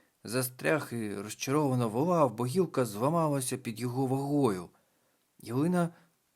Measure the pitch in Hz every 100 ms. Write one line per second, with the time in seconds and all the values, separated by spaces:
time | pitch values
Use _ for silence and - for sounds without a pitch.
0 | _ _ 101 123 127 - 151 151 - 120
1 | 107 101 104 - 131 147 143 123 117 113
2 | 170 170 131 107 123 180 175 143 117 101
3 | 135 170 156 139 127 127 123 110 120 127
4 | 131 135 139 147 123 92 85 _ _ _
5 | _ _ _ _ 101 123 165 180 170 -
6 | _ _ _